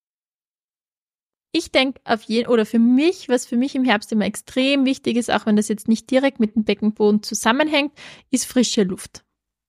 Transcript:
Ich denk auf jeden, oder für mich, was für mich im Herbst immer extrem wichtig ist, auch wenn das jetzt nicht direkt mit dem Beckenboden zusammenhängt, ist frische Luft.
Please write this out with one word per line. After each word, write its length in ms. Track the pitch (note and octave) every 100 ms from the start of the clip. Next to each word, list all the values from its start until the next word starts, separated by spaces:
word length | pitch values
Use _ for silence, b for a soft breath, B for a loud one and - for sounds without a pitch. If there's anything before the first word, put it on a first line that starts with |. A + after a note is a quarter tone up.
| _ _ _ _ _ _ _ _ _ _ _ _ _ _ _
Ich 180 | D#4+ -
denk 260 | D4+ C4 -
auf 200 | - A3
jeden, 260 | - A3 A#3
oder 160 | A#3 A3
für 140 | A#3
mich, 500 | A#3 B3+ D#4+ - -
was 160 | B3 -
für 120 | A#3+
mich 180 | C4+ C#4
im 100 | B3+
Herbst 260 | G#3 -
immer 140 | A3 G3
extrem 600 | - - - C4 C#4 C4
wichtig 300 | C4+ - A#3
ist, 160 | A#3+
auch 140 | G#3+ A3
wenn 100 | G#3
das 120 | G#3
jetzt 200 | G#3+ -
nicht 220 | A3+ -
direkt 300 | C4 C#4 C4
mit 160 | G#3+ A3+
dem 80 | G#3+
Beckenboden 580 | G3+ G#3+ G#3+ G#3 G#3
zusammenhängt, 720 | - G#3 A3 B3+ D#4 D4+ C#4+ B B B _
ist 140 | B3+ -
frische 380 | B3+ A3+ -
Luft. 400 | F#3+ F#3+ - - _ _ _ _